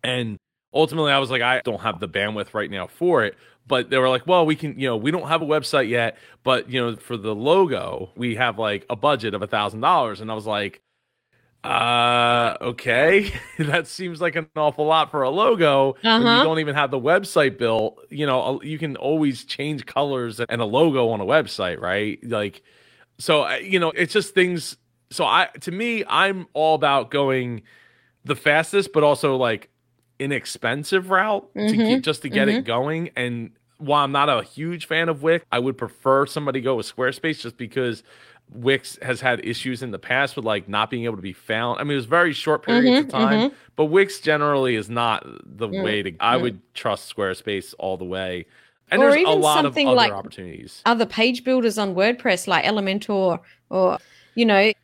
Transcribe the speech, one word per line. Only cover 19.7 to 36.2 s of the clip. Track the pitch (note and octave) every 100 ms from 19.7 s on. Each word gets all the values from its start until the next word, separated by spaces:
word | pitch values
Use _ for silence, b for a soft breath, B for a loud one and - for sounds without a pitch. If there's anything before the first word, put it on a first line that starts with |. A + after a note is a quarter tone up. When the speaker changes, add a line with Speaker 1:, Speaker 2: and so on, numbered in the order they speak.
| D3 -
Speaker 1:
colors | - C#3+ C3 A#2+ A2
and | A#2 A#2
a |
logo | A2 B2 E3 C3+ A#2
on | G#2+
a | F#2+
website, | D3+ G#2 - F#2 C2+
right? | F2 G2 G#2+ -
Like, | A#2+ A2+ G#2 - b b b b b _
so, | - D3+
I, | G2+ B2+
you | G3 F#3+
know, | E3
it's | D3+ E3
just | G#3+ -
things. | - F3+ F3 - - _ _ _
So | -
I, | D3 D3+ F3+ -
to | -
me, | F3+ A#3+ A3+ F3+
I'm | D#3 F#3+ F#3+ E3
all | D3 D#3 D#3
about | C#3+ C#3 A2+
going | C#3+ C#3 C3 B2 A2+ b b b b b b
the | - C#3+
fastest, | D3+ D3+ D#3+ G3+ G3
but | D#3+
also, | D3 C#3+ D3 C3
like, | B2 G#2+ - _ _ _ _ _
inexpensive | C#3 C3+ - - A#2 C#3 D3 F#3+ F#3
route | F#3 G#3+ G3 -
to | -
Speaker 2:
Mm-hmm. | G#3 A3 A3
Speaker 1:
keep, | C4
just | A#3+ D3+
to | C#3
get | C#3 C3+
Speaker 2:
Mm-hmm. | A#3
Speaker 1:
it |
going. | C4 A#2 C#3 E3 E3+ -
And | B2 A#2+ A2+ _ _ _
while | D3 D3
I'm | C#3
not | C#3 D3
a | A#2+
huge | - - D#3+ E3+ -
fan | D#3+ E3+
of | D3
Wix, | D#3 E3+ _
I | B2
would | C3 B2
prefer | A2 - C3+ C3+